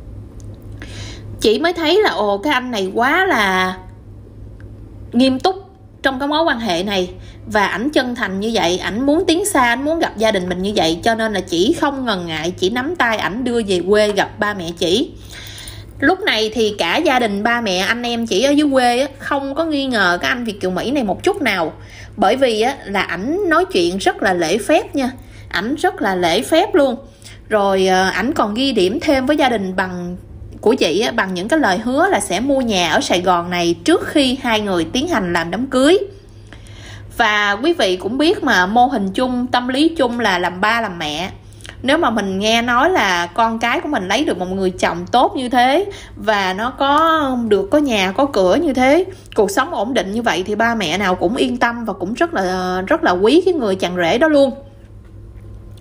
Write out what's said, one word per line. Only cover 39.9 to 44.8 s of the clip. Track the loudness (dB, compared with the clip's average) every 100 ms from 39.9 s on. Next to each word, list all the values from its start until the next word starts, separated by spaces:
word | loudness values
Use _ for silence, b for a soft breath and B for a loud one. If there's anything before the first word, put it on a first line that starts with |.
| 2 -2 0
là | 0 0
làm | -2 0
ba | 0 0
làm | -2 -6
mẹ. | -6 -6 -8 -10 B B B B
Nếu | 0 2
mà | 2
mình | 0 -2 -2
nghe | 2 2
nói | 2 2 4
là | 2 2 0 0
con | 0 0 0
cái | -2 -2
của | -2
mình | -2 0
lấy | 0
được | 0 -2
một | -4
người | -2 -2
chồng | 0